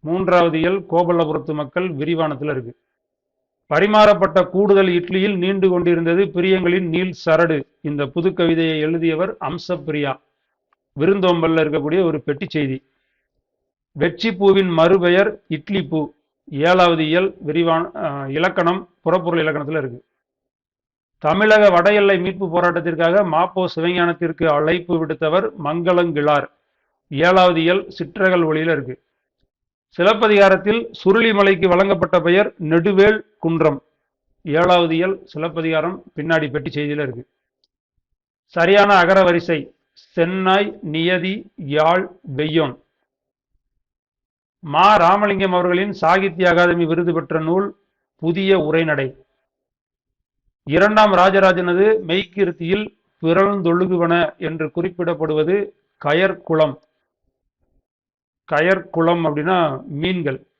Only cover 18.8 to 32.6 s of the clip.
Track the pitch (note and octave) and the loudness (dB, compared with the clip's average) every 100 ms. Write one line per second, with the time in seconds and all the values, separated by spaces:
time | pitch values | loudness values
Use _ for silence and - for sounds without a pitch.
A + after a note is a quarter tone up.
18.8 | - _ - F3+ E3 E3+ D#3 D3 C#3+ D#3+ | -8 _ -2 -2 -2 -2 -2 -4 -6 -6
19.8 | C3+ B2 _ _ _ _ _ _ _ _ | -8 -12 _ _ _ _ _ _ _ _
20.8 | _ _ _ _ D3+ F3 G#3+ G#3+ G#3 F3 | _ _ _ _ -2 2 4 6 6 6
21.8 | F3 G#3 G3+ F#3+ F3+ F#3 F#3+ E3+ F3 E3+ | 4 4 2 2 -2 -6 -4 0 0 0
22.8 | E3 E3 E3 F#3 F#3+ D#3 F#3 F#3+ F3+ - | -4 -2 0 2 0 0 -2 -2 -4 -4
23.8 | E3 F3+ E3+ E3+ E3+ E3 E3 D3 D3+ F3+ | -4 0 -2 -2 -6 -2 0 0 0 -2
24.8 | F3 E3 D#3+ D#3 D#3+ F3 - - C#3+ E3 | -2 -4 -4 -4 -2 0 -2 -8 -8 -4
25.8 | F3 F3 F3 D3 D3 D3 - _ _ _ | 0 0 0 0 0 0 -2 _ _ _
26.8 | _ _ _ C#3 E3+ F#3 F3+ E3 E3 F#3 | _ _ _ -2 2 4 4 2 0 -2
27.8 | G3 - D3 - F#3+ F3+ D#3+ D#3 D#3+ D#3+ | -4 -12 -12 -2 0 2 0 -2 -2 -4
28.8 | B2 B2+ _ _ _ _ _ _ _ _ | -6 -14 _ _ _ _ _ _ _ _
29.8 | _ - F3+ A3 A3+ G#3 G3 F#3+ F#3 A3+ | _ 0 0 2 2 6 6 4 0 -2
30.8 | A#3 - F#3+ G3+ A3+ G#3 G3 F#3+ F#3 F3 | -4 -4 2 2 2 2 2 2 2 2
31.8 | G3 F#3+ E3+ F3+ E3 F3+ G#3 - | 2 0 0 0 2 2 0 -2